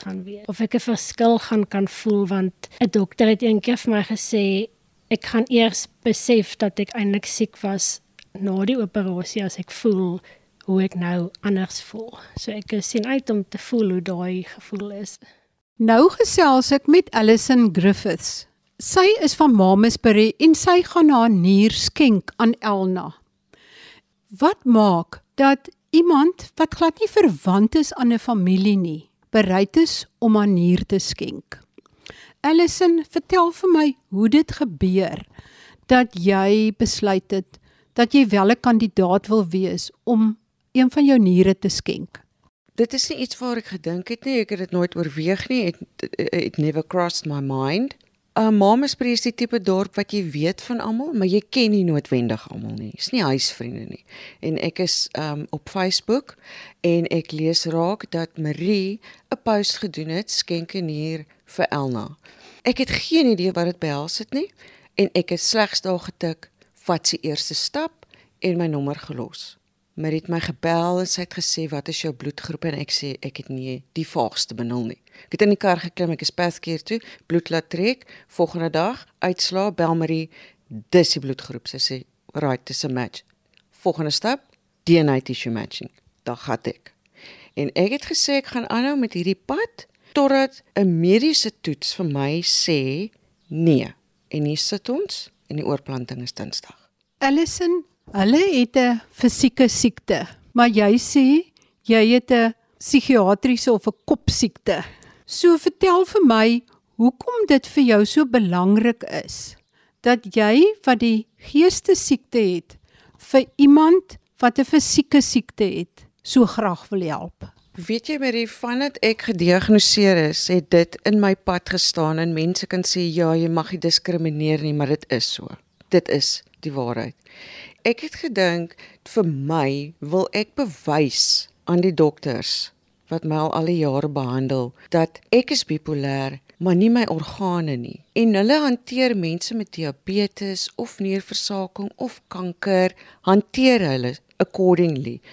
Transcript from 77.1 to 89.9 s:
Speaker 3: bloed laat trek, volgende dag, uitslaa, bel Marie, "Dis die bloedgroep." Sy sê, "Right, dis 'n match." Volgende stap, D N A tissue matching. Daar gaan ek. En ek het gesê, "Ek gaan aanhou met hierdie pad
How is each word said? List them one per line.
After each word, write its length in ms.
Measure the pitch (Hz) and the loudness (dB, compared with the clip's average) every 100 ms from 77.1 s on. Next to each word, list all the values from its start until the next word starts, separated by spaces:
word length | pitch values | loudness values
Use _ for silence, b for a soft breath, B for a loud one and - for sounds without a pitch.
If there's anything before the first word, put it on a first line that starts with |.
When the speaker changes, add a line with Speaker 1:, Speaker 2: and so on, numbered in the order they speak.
| B - | B -4
Speaker 3:
bloed 220 | 170 170 | -4 -2
laat 200 | 165 - | -6 -6
trek, 560 | 170 208 254 _ - _ | -4 -4 -4 _ -20 _
volgende 420 | - 165 175 165 | -4 -2 -2 -4
dag, 380 | 160 180 262 - - | -2 -2 -4 -14 -6
uitslaa, 520 | 185 185 - 185 202 | -4 -2 -4 -2 -4
bel 240 | 170 165 165 | -2 -2 0
Marie, 340 | 160 160 160 b b b _ 110 - | -2 -4 -6 b b b _ -18 2
"Dis 240 | 180 156 | 4 4
die 60 | - | 0
bloedgroep." 480 | 135 131 - 120 - | -6 -10 -10 -14 -14
Sy 100 | 131 | -6
sê, 260 | - 131 - _ _ | -6 -6 -14 _ _
"Right, 320 | 147 147 127 - | -6 -4 -4 -6
dis 180 | 131 | -8
'n 100 | 147 | -6
match." 280 | 127 120 - _ _ _ _ _ | -6 -8 -12 _ _ _ _ _
Volgende 420 | _ 185 160 151 | _ -4 -4 -4
stap, 300 | - 220 277 _ _ _ _ | -4 -4 -6 _ _ _ _
D 60 | - | 2
N 200 | 170 151 | 4 4
A 100 | 131 | 0
tissue 340 | 131 127 120 | -2 -8 -6
matching. 380 | 113 - - - _ _ _ | -8 -8 -12 -16 _ _ _
Daar 140 | - 120 | -12 -10
gaan 220 | - 113 | -6 -6
ek. 300 | - - - _ _ b b b b | -6 -12 -18 _ _ b b b b
En 160 | - 143 | -8 -6
ek 180 | - 190 | -2 -2
het 140 | 285 - | -2 -6
gesê, 240 | 320 - | -4 -2
"Ek 180 | 277 269 | -2 -4
gaan 220 | 254 - | -10 -6
aanhou 280 | 226 262 285 | -4 -2 -2
met 160 | 233 | -4
hierdie 260 | 180 175 190 - | -4 -4 -4 -4
pad 400 | 294 466 - - | -6 -6 -10 -20